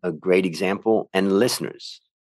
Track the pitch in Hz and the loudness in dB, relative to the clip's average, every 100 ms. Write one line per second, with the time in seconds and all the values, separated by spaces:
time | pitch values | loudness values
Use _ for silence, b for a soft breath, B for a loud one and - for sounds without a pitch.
0 | 90 78 92 92 92 80 95 98 110 110 | -6 -4 2 2 2 -2 -2 -2 0 0
1 | - 95 98 98 123 - - - - - | 0 -2 2 2 2 0 -6 -12 -18 -20
2 | _ _ _ | _ _ _